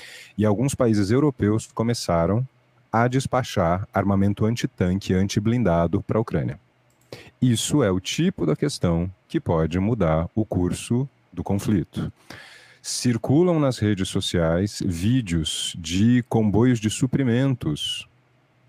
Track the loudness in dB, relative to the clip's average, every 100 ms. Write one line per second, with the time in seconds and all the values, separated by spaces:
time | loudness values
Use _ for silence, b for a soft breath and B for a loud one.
0 | B B B -2 0 2 0 0 2 2
1 | 2 2 2 0 0 0 -4 -4 -2 -2
2 | 0 0 2 0 -4 _ _ _ _ 2
3 | 2 0 -2 -2 -2 0 2 0 -2 0
4 | 2 2 2 0 -2 -2 -4 -2 0 0
5 | 0 0 2 0 0 0 2 2 2 0
6 | -2 -2 -2 -2 -4 -8 _ _ _ _
7 | -20 B B -2 0 0 0 2 2 0
8 | -2 -2 -2 0 -2 -2 -2 -2 0 0
9 | -2 -8 _ -4 0 0 0 0 0 0
10 | 2 0 -2 -4 -2 0 -2 -4 -4 -2
11 | -4 _ _ -8 -4 -2 0 0 -2 -6
12 | -8 -10 B B B B B B -10 -4
13 | 0 0 2 4 4 4 2 2 0 0
14 | -2 -4 -2 0 2 2 0 -2 -4 -2
15 | 0 0 0 -2 -2 -4 -6 -8 -4 2
16 | 4 4 2 0 2 4 4 2 0 -2
17 | -2 0 0 2 0 -2 -4 -6 -6 -8
18 | -12 _ _ _ _ _